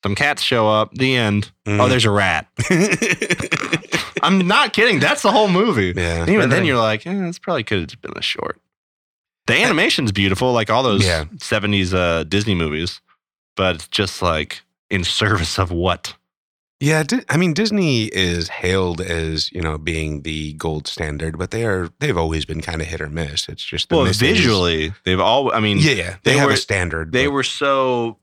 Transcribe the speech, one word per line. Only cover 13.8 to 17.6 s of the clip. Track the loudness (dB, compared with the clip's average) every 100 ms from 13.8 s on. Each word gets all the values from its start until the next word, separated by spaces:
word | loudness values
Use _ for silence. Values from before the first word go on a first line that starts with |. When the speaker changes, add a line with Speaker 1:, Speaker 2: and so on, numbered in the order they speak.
| -6
Speaker 1:
just, | -4 -2 0
like, | -2 0 -4 -10 _ _ _
in | -4
service | -2 0 2 2 0 -2
of | -2
what? | 0 0 -2 -6 -16 _ _ _ _ _ _
Speaker 2:
Yeah, | 0 0
Di-, | 2 -2 0
I | 0
mean, | 2
Disney | 2